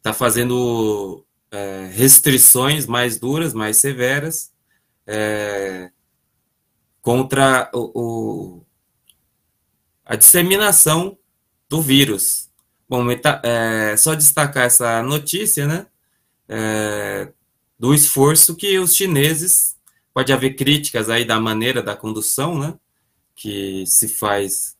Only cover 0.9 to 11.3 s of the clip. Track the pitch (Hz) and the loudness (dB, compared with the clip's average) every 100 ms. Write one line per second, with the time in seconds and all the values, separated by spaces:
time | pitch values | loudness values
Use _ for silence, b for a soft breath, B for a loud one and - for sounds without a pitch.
0.9 | 104 98 92 _ _ _ 101 101 95 95 | -2 -6 -12 _ _ _ -12 -10 -10 -10
1.9 | 95 135 135 151 131 - 127 135 151 120 | 2 4 6 4 4 4 4 2 0 -2
2.9 | 120 123 113 123 151 165 113 107 107 139 | -2 -2 -2 -4 -2 -4 -4 0 0 0
3.9 | 127 123 139 151 160 - _ _ _ _ | 0 0 0 -4 -8 -12 _ _ _ _
4.9 | _ - 107 107 107 104 101 98 92 90 | _ -10 -4 -2 -2 -4 -4 -6 -8 -14
5.9 | _ _ _ _ _ _ _ _ _ _ | _ _ _ _ _ _ _ _ _ _
6.9 | _ - 120 135 135 135 131 - 120 113 | _ -2 0 0 2 4 4 0 -4 -6
7.9 | - 117 113 110 101 95 87 82 _ _ | -6 -6 -4 -6 -6 -10 -16 _ _ _
8.9 | _ _ _ _ _ _ _ _ _ _ | _ _ _ _ _ _ _ _ _ _
9.9 | _ - 113 - 180 175 196 208 - - | _ -10 0 4 4 4 2 4 4 4
10.9 | 160 185 196 _ | 2 0 -8 _